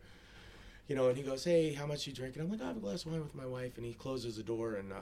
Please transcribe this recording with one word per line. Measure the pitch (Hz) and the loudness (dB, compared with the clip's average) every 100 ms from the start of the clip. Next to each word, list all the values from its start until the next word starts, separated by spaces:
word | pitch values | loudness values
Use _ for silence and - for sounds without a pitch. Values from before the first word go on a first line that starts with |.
| - - - - - - - - - | -12 -20 -20 -18 -18 -18 -18 -12 -2
you | 135 | 4
know, | 127 | 6
and | 127 | 4
he | |
goes, | 135 135 | 0 0
"Hey, | 175 170 156 | 6 8 8
how | 143 147 | 2 -2
much | 147 143 | -2 -4
you | |
drink?" | 127 131 | -4 -4
And | 135 | -2
I'm | 165 | -2
like, | 220 | 0
"I | 262 | -2
have | 226 | -2
a | |
glass | 202 190 156 | -2 -2 -2
of | |
wine | 160 | -2
with | 147 143 | -2 -6
my | 131 | -6
wife." | 127 127 123 | -4 -4 -4
And | 120 | -6
he | |
closes | 117 131 131 117 107 | -4 -4 -2 -2 -4
the | |
door | 107 113 113 | -2 0 0
and, | 104 98 | -2 -4
uh, | 98 | -8